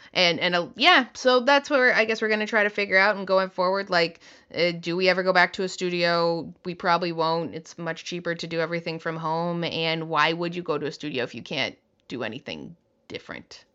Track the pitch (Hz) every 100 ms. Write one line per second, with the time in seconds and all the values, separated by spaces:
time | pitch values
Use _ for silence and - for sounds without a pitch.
0 | - - 175 156 175 175 160 - 311 330
1 | 240 - 254 254 240 285 285 285 254 190
2 | 220 220 220 214 214 220 208 208 202 190
3 | 202 202 190 190 185 - 180 196 196 175
4 | 170 - - - _ - 175 170 170 175
5 | 185 180 185 180 180 - 185 - 180 175
6 | 175 170 170 170 160 - 185 175 185 175
7 | 175 165 160 165 151 156 - - 165 160
8 | - 175 175 170 165 165 160 170 170 165
9 | 165 160 160 165 175 170 160 160 160 165
10 | 160 160 156 170 175 175 175 151 147 -
11 | 151 131 117 117 - 151 113 - _ _
12 | - 120 110 123 - 80 170 170 _ _
13 | - - - - - - _